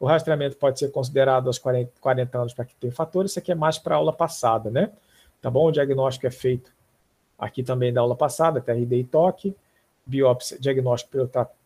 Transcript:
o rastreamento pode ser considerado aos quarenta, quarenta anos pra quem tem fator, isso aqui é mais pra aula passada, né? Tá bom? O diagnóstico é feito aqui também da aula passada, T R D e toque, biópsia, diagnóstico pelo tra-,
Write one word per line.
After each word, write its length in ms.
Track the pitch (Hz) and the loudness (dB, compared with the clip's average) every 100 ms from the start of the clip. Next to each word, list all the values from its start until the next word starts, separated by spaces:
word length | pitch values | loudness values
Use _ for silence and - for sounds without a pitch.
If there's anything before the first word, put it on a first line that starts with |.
o 60 | 131 | 2
rastreamento 500 | 160 160 151 143 135 | 2 2 0 -2 0
pode 200 | 139 131 | 0 0
ser 120 | 139 | -2
considerado 560 | 147 127 139 135 131 131 | -4 0 2 4 4 0
aos 100 | 120 | -2
quarenta, 360 | 131 123 123 _ | -2 -2 -2 _
quarenta 380 | 139 127 123 123 | -2 0 -2 -4
anos 140 | 120 | -6
pra 120 | - | -6
quem 100 | 127 _ | -12 _
tem 100 | 123 | -8
fator, 360 | 123 160 180 190 | -6 -4 -2 -2
isso 120 | 185 | -4
aqui 140 | - | -4
é 20 | |
mais 240 | 165 156 156 | 0 0 -2
pra 160 | 165 | 0
aula 180 | 151 156 | 0 0
passada, 580 | 156 165 - 120 113 110 | 0 -2 0 0 0 0
né? 200 | 127 202 - _ _ _ _ | -2 -2 -4 _ _ _ _
Tá 80 | 117 | -2
bom? 200 | 123 160 | 2 2
O 20 | |
diagnóstico 560 | 147 139 135 131 127 127 | 2 0 0 0 -2 -6
é 40 | |
feito 420 | - 131 127 - _ _ _ _ _ _ - | -2 -2 -2 -6 _ _ _ _ _ _ -12
aqui 240 | 107 - | -10 -6
também 300 | 123 127 123 | -4 -2 0
da 80 | 123 | 2
aula 160 | 120 120 | 0 0
passada, 440 | 147 - 165 131 | -2 2 0 0
T 120 | 120 | -2
R 120 | 117 | -2
D 120 | 120 123 | 0 -2
e 80 | |
toque, 500 | 127 156 180 - 196 - _ _ _ _ | 0 2 2 0 -8 -10 _ _ _ _
biópsia, 540 | - 135 131 123 - - | -6 2 2 2 -4 -6
diagnóstico 540 | 131 131 127 120 - | -2 0 0 -2 -4
pelo 160 | 139 127 | -4 -2
tra-, 220 | 127 117 _ | -2 -4 _